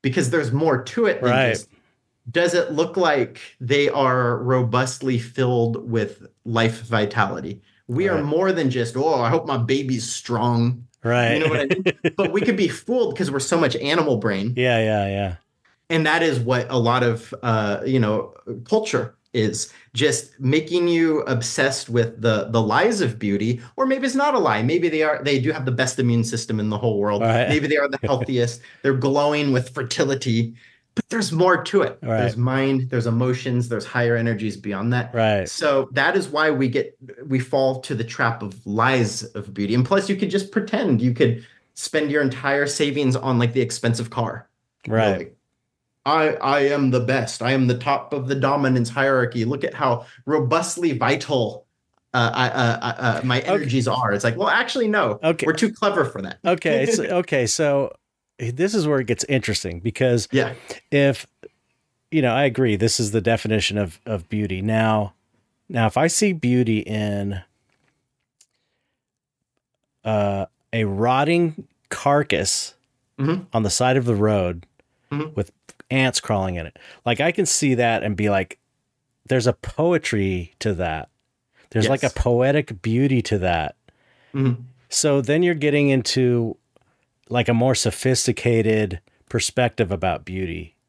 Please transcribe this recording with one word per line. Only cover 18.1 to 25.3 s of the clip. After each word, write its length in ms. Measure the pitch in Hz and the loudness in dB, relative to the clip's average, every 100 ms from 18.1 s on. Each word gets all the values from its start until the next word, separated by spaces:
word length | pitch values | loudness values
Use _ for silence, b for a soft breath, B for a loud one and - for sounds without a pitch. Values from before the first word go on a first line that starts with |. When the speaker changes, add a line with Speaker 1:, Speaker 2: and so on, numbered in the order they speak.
| 107 - - - 113 | 0 -4 -14 -14 -14
Speaker 1:
culture 500 | 120 214 214 - - _ _ | 0 0 0 -2 -4 _ _
is, 380 | 123 107 - - B B | -2 -2 -2 -10 B B
just 380 | 117 147 135 - _ | -2 0 0 -6 _
making 480 | 131 151 156 175 175 | 0 0 0 0 2
you 320 | 170 165 151 - | 2 2 0 0
obsessed 640 | 123 117 - 139 135 - | -2 -2 0 0 -2 -2
with 300 | 120 113 - | 0 0 0
the, 240 | 113 107 98 | 0 0 0
the 120 | 113 | 0
lies 400 | 104 117 202 220 | 2 2 2 2
of 180 | 147 - | -2 -2
beauty, 420 | 104 98 113 120 B - | -2 0 -2 -4 B -4
or 100 | 262 | -2
maybe 220 | 262 262 | 0 0
it's 80 | 262 | 0
not 180 | 285 | 0
a 60 | 269 | 2
lie. 240 | 160 107 | 2 2
Maybe 260 | 117 170 170 | 2 2 0
they 140 | 156 | 0
are, 180 | 156 151 | 0 0
they 140 | 139 | 0